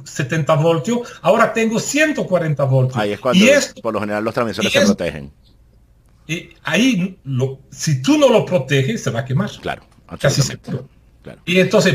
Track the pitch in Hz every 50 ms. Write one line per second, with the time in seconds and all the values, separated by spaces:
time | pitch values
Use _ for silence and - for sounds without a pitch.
0 | - - - - 147 123 165 160 143 - 160 143 156 165 165 160 - 226 240 240
1 | 240 - - - - 170 208 226 226 - - 233 226 220 226 202 - - - 294
2 | 311 302 - 240 175 - 185 170 165 160 147 - 143 131 135 131 127 127 - 110
3 | 104 104 101 - - 127 127 185 214 254 294 277 - - - - - 113 107 101
4 | 107 104 104 107 110 113 107 127 120 110 95 107 104 98 - - - - 196 -
5 | 87 80 71 73 71 71 - _ _ _ _ _ _ _ _ _ _ _ _ _
6 | _ _ _ _ _ - 160 175 - - - _ - 147 160 190 247 269 233 175
7 | 180 196 - - - 135 135 123 135 131 131 - _ _ - - - 160 143 127
8 | - - 311 302 285 247 233 202 - - 185 165 127 - 143 131 127 - 233 208
9 | - 127 113 123 131 - 127 160 208 - - - - 85 67 - - _ _ _
10 | _ - 87 - - 143 - - 131 - - - - - 170 127 - - _ _
11 | _ _ _ _ - - - - _ 165 180 185 180 185 - 202 160 185